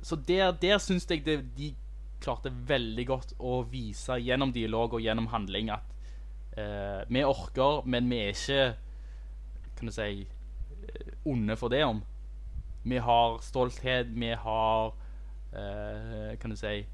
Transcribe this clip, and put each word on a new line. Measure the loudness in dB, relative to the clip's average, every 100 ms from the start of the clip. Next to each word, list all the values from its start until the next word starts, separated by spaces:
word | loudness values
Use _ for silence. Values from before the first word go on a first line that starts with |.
så | -4 0
der, | 4 6 6
der | 6 6 6
synes | 4 2 2
jeg | 0 2
det, | 0 0 -6
de | -6 -6 -10 -10 -10 -6
klarte | -4 -2 -4 -4 2
veldig | 2 2 -2 0
godt | 0 -2 -4
å | 0 0 0
vise | -4 -6 -4 -2 0
gjennom | 4 4 4
dialog | 2 2 4 2 2
og |
gjennom | 2 2 2
handling | 0 0 0 0
at, | -2 -6 -10 -10 -10 -10 -10 -8 -6
eh, | -4 -2 -2 -4 0
vi | 4
orker, | 4 2 0 4 4 4 2
men | 2 2
vi | 2
er | 0
ikke, | -2 2 4 4 2 -8 -10 -10 -10 -10 -10 -10 -10 -10 -6
kan | -4
du |
si, | -2 -2 -4 -6 -10 -8 -6 -6 -8 -10
eh, | -10 -10 -6 -2
onde | 2 2 0
for | 2
det | 4 2
om. | 0 -4 -10 -10 -10 -8 -6 -6 -6 -2
Vi | 2
har | 6 6 6 2
stolthet, | -2 0 0 0 0 0 0
vi | -2 0
har, | -2 0 2 4 4 2 -4 -10 -10 -10 -10 -8
eh, | -6 -6 -4 -6 -6 -6 -6 -6 -6
kan | -6
du | -4
si, | -2 -4 -4